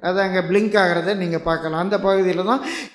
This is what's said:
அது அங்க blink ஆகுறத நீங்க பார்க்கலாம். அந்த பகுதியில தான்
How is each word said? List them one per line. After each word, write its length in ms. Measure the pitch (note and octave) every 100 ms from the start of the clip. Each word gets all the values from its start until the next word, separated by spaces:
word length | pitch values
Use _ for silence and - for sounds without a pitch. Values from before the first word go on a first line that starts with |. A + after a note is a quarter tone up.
அது 200 | F3 F#3+
அங்க 220 | F#3+ F#3
blink 320 | E3+ G3+ G#3+
ஆகுறத 420 | G#3 F3+ E3+ E3+ G3+
நீங்க 220 | F3 E3
பார்க்கலாம். 420 | E3 E3 D#3+ D#3+
அந்த 180 | F#3+ G3
பகுதியில 460 | G3 G3 F#3 F3
தான் 200 | G3 C4+ C#4+ E4+ D4